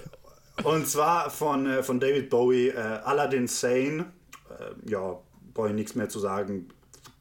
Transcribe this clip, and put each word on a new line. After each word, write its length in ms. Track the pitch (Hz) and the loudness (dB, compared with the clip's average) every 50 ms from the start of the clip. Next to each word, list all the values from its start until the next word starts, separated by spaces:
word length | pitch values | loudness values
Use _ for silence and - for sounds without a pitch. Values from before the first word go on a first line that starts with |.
| - - - - - - - - _ _ - - - | -4 -10 -18 -20 -20 -20 -20 -20 _ _ -8 -2 0
und 220 | 139 156 160 143 - | 2 2 2 2 0
zwar 420 | - 147 151 156 170 170 156 - | 2 2 4 4 4 2 0 -2
von, 360 | - - 156 151 139 135 135 135 | -4 -2 0 0 2 2 0 0
äh, 160 | 131 131 127 | 0 0 0
von 180 | - 127 123 | 0 0 2
David 280 | 135 135 143 139 123 - | 2 2 2 2 0 2
Bowie, 380 | 131 120 123 123 127 123 123 131 | 2 4 6 6 6 4 4 2
äh, 100 | 131 123 | 0 -2
Aladdin 680 | 110 110 110 107 - 127 139 147 147 127 135 131 123 117 | -4 -4 -6 -4 -2 0 0 0 2 0 0 0 0 -2
Sane. 600 | - - - 123 127 127 131 143 151 156 180 180 - - _ _ - - - - | -2 -2 0 2 2 2 2 0 -2 -4 -6 -8 -10 -16 _ _ -20 -20 -20 -20
Äh, 420 | - - - - - - 50 - | -16 -14 -14 -14 -14 -14 -8 -6
ja, 260 | 107 98 92 95 90 - - _ _ - - - - | -4 -4 -4 -6 -6 -8 -12 _ _ -20 -20 -10 -6
brauche 160 | - 110 107 | -2 -2 0
ich 40 | 101 | 0
nichts 220 | 107 107 - - | -2 -2 -4 -4
mehr 140 | 120 104 98 | -4 -4 -4
zu 100 | - 110 | -4 -4
sagen. 480 | 98 98 95 98 101 95 101 95 85 - - _ _ _ - - - - - _ | -2 -2 -2 -2 -4 -4 -6 -6 -8 -10 -16 _ _ _ -20 -20 -20 -20 -20 _